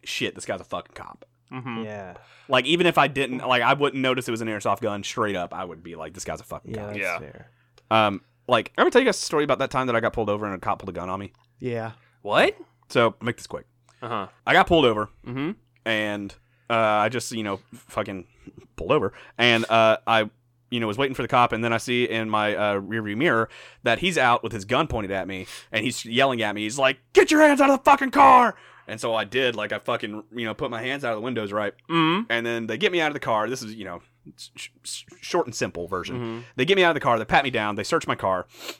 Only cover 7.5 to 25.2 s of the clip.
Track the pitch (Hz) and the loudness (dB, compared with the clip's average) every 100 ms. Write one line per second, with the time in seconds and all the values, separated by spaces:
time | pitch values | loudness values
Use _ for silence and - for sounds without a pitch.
7.5 | _ _ _ - 110 104 98 - _ - | _ _ _ 0 2 2 -2 -10 _ 0
8.5 | 120 - - 349 - 262 185 - 156 147 | 0 0 0 4 4 4 0 -2 0 0
9.5 | 127 131 135 131 117 110 120 107 104 107 | 0 -2 -2 0 0 0 0 -2 -2 -4
10.5 | 92 104 98 98 90 90 95 101 _ _ | -6 -4 -6 -6 -8 -8 -8 -10 _ _
11.5 | _ 123 117 113 - _ _ 101 113 294 | _ -8 -6 -8 -12 _ _ 0 2 2
12.5 | - - _ - 135 117 - 113 117 - | 0 -14 _ -4 2 2 0 -6 -6 -10
13.5 | 73 - _ _ _ 117 113 95 _ - | -14 -16 _ _ _ -8 -6 -8 _ 2
14.5 | 160 190 170 127 107 104 _ - 123 147 | 4 6 4 4 2 -2 _ -12 -8 -6
15.5 | 220 _ _ 113 110 107 104 101 - _ | -8 _ _ -4 -2 -2 -4 -8 -14 _
16.5 | _ - 117 107 107 107 117 - 113 107 | _ -2 2 4 4 2 -2 -6 -6 -6
17.5 | 98 _ 117 - - 104 98 87 _ - | -6 _ -20 -10 -6 -6 -8 -14 _ -20
18.5 | - - - 85 147 104 - - - 120 | -20 -18 -8 0 2 0 -4 -12 2 4
19.5 | 117 113 113 110 107 - 113 107 - _ | 4 4 4 6 4 2 2 0 -6 _
20.5 | _ _ 120 113 104 139 131 123 131 120 | _ _ -4 -2 -2 -2 -2 0 2 2
21.5 | 110 117 113 - 123 123 113 110 107 107 | 2 0 -2 0 -2 0 -2 -2 0 0
22.5 | 95 104 101 98 113 107 107 165 113 113 | 0 0 -2 -4 -6 -4 -2 2 2 0
23.5 | - - - 120 113 180 160 127 120 113 | -6 -20 -4 0 0 0 2 4 2 0
24.5 | 113 98 123 156 123 98 95 | -8 -2 -2 0 -4 -4 -6